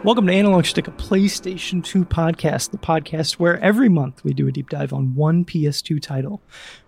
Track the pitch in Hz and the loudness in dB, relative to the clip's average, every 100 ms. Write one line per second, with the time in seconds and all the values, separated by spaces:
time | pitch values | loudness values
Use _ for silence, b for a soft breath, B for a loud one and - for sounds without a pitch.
0 | 202 240 190 190 202 185 160 - - - | 2 4 4 4 4 4 2 -2 -6 -10
1 | - 190 196 - 185 185 - 180 170 196 | -2 2 2 -2 -8 -8 -4 -4 -2 0
2 | 180 - 165 165 156 147 - - - 160 | 0 0 0 0 -2 -2 -6 -8 -2 -2
3 | 147 156 156 - 175 175 185 214 262 170 | -2 -6 -4 0 0 2 2 4 4 4
4 | 139 - 147 135 135 135 131 143 139 135 | 0 -4 -6 -2 -2 -2 -6 -6 -4 -2
5 | 135 131 151 170 175 165 151 143 - 151 | -2 0 2 2 0 -2 -2 -2 -4 -6
6 | - 135 139 202 _ B B B | -4 -6 -6 -8 _ B B B